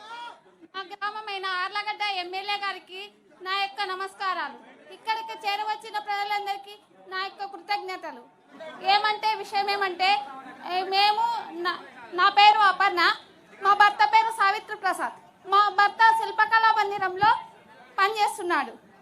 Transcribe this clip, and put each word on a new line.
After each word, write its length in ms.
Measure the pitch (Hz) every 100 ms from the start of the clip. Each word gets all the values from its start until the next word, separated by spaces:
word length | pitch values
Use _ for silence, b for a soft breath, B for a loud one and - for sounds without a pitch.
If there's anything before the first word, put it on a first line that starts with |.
| 427 466 480 - _ _ 330 381
మా 40 |
గ్రామమైన 680 | 370 403 403 427 427 392 381
ఆర్లగడ్డ 560 | 359 381 415 415 415
ఎమ్మెల్యే 540 | 415 381 349 381 403 403
గారికి 560 | 403 370 - 370 403 _ _ -
నా 180 | 370 392
యొక్క 220 | 392 392
నమస్కారాలు. 1080 | 392 370 381 - 392 349 285 247 - - -
ఇక్కడికి 560 | - - 440 453 440 415
చేరవచ్చిన 500 | 403 427 427 440 415
ప్రజలందరికీ 800 | 415 403 415 415 392 403 403 415 _ 370 381
నా 140 | 381
యొక్క 220 | 392 381
కృతజ్ఞతలు. 800 | 392 339 339 415 381 359 320 254 - _ _ - 311 -
ఏమంటే, 520 | 381 403 427 415 427
విషయం 360 | 415 403 403 403
ఏమంటే, 540 | 403 381 349 370 415 - - 262 - -
ఏ, 100 | 370
మేము, 680 | 381 392 415 427 466 453 -
నా, 280 | 330 359 339 - - 226
నా 160 | 349 392
పేరు 300 | 403 415 427
అపర్ణ, 540 | 403 370 392 359 349 - - _ _ -
మా 120 | 392
భర్త 360 | 403 415 403 415
పేరు 160 | 440 453
సావిత్రి 460 | 453 392 427 427 427
ప్రసాద్. 720 | 381 349 254 - - _ 370
మా 180 | 392 415
భర్త 480 | 415 403 - 453 440
శిల్పకళా 520 | 403 403 427 453 440
మందిరంలో 680 | 440 403 403 381 359 415 480 - - - - - -
పనిచేస్తున్నాడు. 760 | 392 440 415 427 349 311 240 - _ _